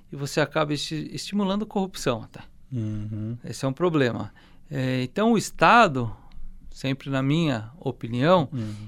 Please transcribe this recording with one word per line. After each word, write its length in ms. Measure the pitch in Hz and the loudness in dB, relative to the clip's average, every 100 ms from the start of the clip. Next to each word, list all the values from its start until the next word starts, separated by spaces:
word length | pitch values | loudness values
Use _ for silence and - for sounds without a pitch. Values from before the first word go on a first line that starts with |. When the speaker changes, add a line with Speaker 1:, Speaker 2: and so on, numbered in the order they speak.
| - | -16
Speaker 1:
e 40 | 143 | -8
você 240 | 143 - | -4 0
acaba 320 | 147 160 151 | 0 0 0
esti-, 360 | 143 - 156 151 | -2 -4 -6 -6
estimulando 540 | 143 - 202 190 202 214 | -10 -4 -2 0 0 -2
corrupção 560 | 208 190 - 147 117 | -2 -4 -2 -2 -2
até. 180 | 110 - - - - | -6 -16 -20 -20 -8
Speaker 2:
Uhum. 640 | 127 110 107 107 107 107 120 | -6 -4 -4 -6 -6 -6 -8
Speaker 1:
Esse 220 | - 117 135 | -10 -6 -4
é 20 | |
um 60 | |
problema. 600 | 131 175 156 123 110 107 - - - - | 0 0 4 2 0 -8 -12 -20 -20 -10
É, 320 | 143 131 127 | -4 -2 -2
então 300 | 127 - 220 | -2 2 4
o 40 | 220 | 4
Estado, 760 | - - 165 233 208 131 117 - - - - - - | 0 4 6 8 6 4 -2 -6 -14 -10 -10 -10 -16
sempre 380 | - 135 135 143 | -8 -4 -4 -2
na 120 | 135 | 0
minha 480 | 135 156 160 120 110 - | 2 4 2 0 -4 -6
opinião, 680 | 139 - 120 120 147 185 139 | -6 -6 -4 2 6 6 4
Speaker 2:
Uhum. 220 | 123 107 104 | -2 -6 -8